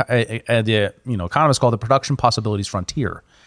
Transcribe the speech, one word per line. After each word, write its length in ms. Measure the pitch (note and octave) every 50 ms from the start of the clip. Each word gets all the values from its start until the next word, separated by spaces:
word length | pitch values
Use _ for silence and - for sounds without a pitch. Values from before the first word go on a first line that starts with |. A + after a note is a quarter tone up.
| B2+ -
uh, 280 | B2 A#2+ A#2 - A2+ A#2 - -
uh, 120 | A#2+ A#2
the, 300 | A2 A2 A2 G#2+ G2+ G2 - _ _
you 100 | B2+ A#2+
know, 80 | F#2+ F2
economists 340 | F2 - C#3+ D#3 D3 B2+ -
call 100 | C3+ A#2+
the 80 | A#2 G#2
production 380 | - A2+ C3+ C3+ - - C#3+
possibilities 520 | - - A#2+ - A#2 G#2+ A2 G#2 G2+ G2 -
frontier. 540 | - F#2+ F2+ - - D#3 B2 F2 E2 - - _ _ _ _